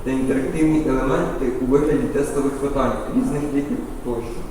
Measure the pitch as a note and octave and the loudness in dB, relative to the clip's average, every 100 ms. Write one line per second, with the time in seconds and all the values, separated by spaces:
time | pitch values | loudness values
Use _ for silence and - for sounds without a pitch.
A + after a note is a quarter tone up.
0 | C3 C3+ C3 C3+ C3+ D#3+ D#3 D#3 C3+ C3 | -2 -2 0 0 0 2 4 4 2 0
1 | C3+ E3+ F3 - - - B2+ C#3 D3+ C3+ | 2 0 0 0 -2 0 2 4 4 2
2 | D3+ C#3+ C3+ C3+ C3+ C3+ C#3+ C#3 C3 B2 | 2 0 0 0 0 -2 -2 0 0 0
3 | - - - C#3+ C#3+ C#3 C#3 A#2+ A#2 - | -2 0 0 0 0 -2 -2 -4 -6 -8
4 | B2 A#2 A2+ A#2 E2+ | -6 -4 -4 -6 -8